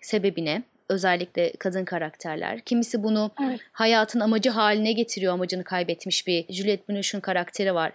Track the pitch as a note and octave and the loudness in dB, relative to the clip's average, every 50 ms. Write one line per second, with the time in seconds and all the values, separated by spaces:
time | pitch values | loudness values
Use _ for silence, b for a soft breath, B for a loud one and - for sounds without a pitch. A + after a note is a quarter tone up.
0 | - - A3 G#3 F#3 G3 - F3 E3 - - A3+ B3 _ _ _ _ - F#3+ F#3 | -6 -2 -2 2 2 2 0 0 -2 -2 -2 -2 -4 _ _ _ _ -2 -2 2
1 | F#3+ F#3 F3+ F3 F3+ - - - E3+ - - - - F#3+ F3+ F#3+ F#3 - F3+ E3 | 4 2 2 2 0 -4 0 0 0 0 0 -2 -4 -2 -2 -2 -4 -4 -4 -4
2 | D#3+ D#3 - _ - E3 D#3 E3 E3+ - A3+ A#3 - - B3 A#3 A#3 - - G#3+ | -6 -6 -8 _ -10 -8 -6 -6 -4 -6 -6 -8 -4 0 0 0 2 0 -2 -2
3 | G3+ A3 G#3+ G#3+ G#3+ G#3+ - - C#4 B3+ B3+ A3+ - _ _ - A3+ A3+ A#3 A3 | 0 2 2 2 0 -2 -2 -2 -2 -2 -2 -4 -8 _ _ 0 2 4 6 4
4 | A3 - - A#3+ G#3 A3 A3 A3 G#3 B3+ G#3+ A3+ G#3+ G#3 G#3 G#3+ G#3+ A3 A3+ A3 | 4 2 2 0 2 4 2 4 2 2 2 4 4 4 4 4 2 2 2 0
5 | A#3 A3+ - G3 F#3+ F#3 F3+ F3+ F3+ F3 F#3 F#3 F3 - F#3 F3+ F3 F3 E3+ E3 | 0 -2 -2 -2 0 0 0 0 -2 -2 -4 -6 -4 -4 -2 -2 -2 -2 -4 -6
6 | - F#3+ - - - F#3+ F3 E3 E3 - F#3 F#3 G3 G#3+ G3+ F#3 - - G#3 G3+ | -4 -4 -2 -2 0 0 0 0 0 -4 -6 -2 0 0 0 0 -2 -6 -6 -4
7 | G3 - - G3 - G3 F3+ F3+ F3 - - - G3 G3 F3+ E3 D#3+ - - | -4 -4 -4 -4 -4 -2 0 0 -2 -2 -4 -2 0 0 2 0 0 -2 -4